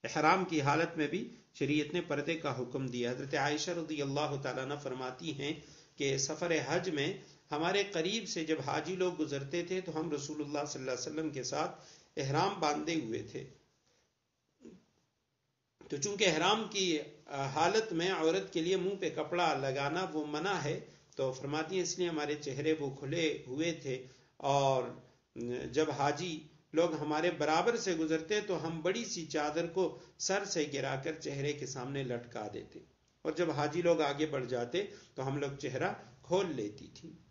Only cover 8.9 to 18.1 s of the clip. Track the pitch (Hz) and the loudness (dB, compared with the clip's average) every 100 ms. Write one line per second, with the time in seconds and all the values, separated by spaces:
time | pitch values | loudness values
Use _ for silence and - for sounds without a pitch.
8.9 | 185 180 165 156 139 139 175 170 185 180 | 0 0 0 -2 -2 -2 -4 -2 -4 -2
9.9 | 156 165 147 139 151 143 147 147 131 131 | -4 -2 -2 -4 -6 -2 -2 -2 -4 -4
10.9 | 127 - 151 160 135 120 143 175 - - | -2 -4 -4 -4 -4 -4 -2 -2 -4 -18
11.9 | - _ - 131 143 190 196 156 147 156 | -20 _ -4 0 2 2 2 2 2 0
12.9 | 165 117 123 110 139 - - _ _ _ | -2 -2 -6 -6 -10 -12 -18 _ _ _
13.9 | _ _ _ _ _ _ _ - - _ | _ _ _ _ _ _ _ -20 -20 _
14.9 | _ _ _ _ _ _ _ _ _ - | _ _ _ _ _ _ _ _ _ -10
15.9 | 143 202 202 202 156 175 214 202 196 185 | -4 -4 2 4 6 4 4 0 0 2
16.9 | 151 139 - - 143 135 143 170 214 220 | 0 -2 -14 -10 -4 -2 4 4 4 2
17.9 | 165 175 | 0 2